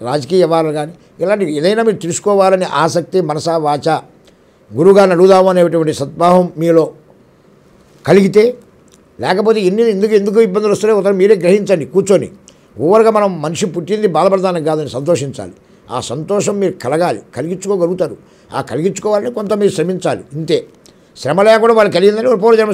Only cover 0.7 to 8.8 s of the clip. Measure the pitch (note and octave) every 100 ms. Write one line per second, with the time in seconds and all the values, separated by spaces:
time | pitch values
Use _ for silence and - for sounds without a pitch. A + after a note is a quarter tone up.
0.7 | D3+ D3+ F3 _ - E3+ G#3+ F#3 D3+ E3
1.7 | A3 A3+ G3 E3 E3+ G3+ G3+ F#3+ F#3+ F3
2.7 | C#3 D#3+ E3+ D#3 F#3+ E3 D3+ E3 E3 D3+
3.7 | D3 D#3+ D3+ - _ _ _ _ _ _
4.7 | G#2+ F3+ G3 F#3+ F3 F#3 F#3+ F#3 F#3 F3
5.7 | E3 D#3+ - C#3 D#3 E3+ F3+ F3+ - E3+
6.7 | E3 D3+ - _ _ _ _ _ _ _
7.7 | _ _ _ - F#3 G3 G3+ A3+ B3 -
8.7 | _